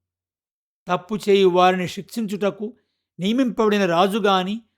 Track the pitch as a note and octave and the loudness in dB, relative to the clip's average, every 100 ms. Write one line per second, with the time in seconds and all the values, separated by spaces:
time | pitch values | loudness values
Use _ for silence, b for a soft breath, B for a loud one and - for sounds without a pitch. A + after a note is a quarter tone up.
0 | _ _ _ _ _ _ _ _ - F3+ | _ _ _ _ _ _ _ _ -6 -6
1 | F3+ G#3+ G#3 G3 F#3+ F3+ F3+ F#3 F3 - | -4 -6 2 4 4 4 4 2 -4 -10
2 | E3 A#3 G#3+ G3 G3+ G3 G#3 - _ _ | -12 -8 -8 -4 -4 -4 -10 -12 _ _
3 | _ - F#3 A#3+ B3+ G3 A3 G#3 F#3+ E3 | _ -6 -2 0 -2 0 0 2 2 2
4 | G3 A3 G3+ F#3+ F#3 A3 - | 0 0 0 0 -2 -8 -14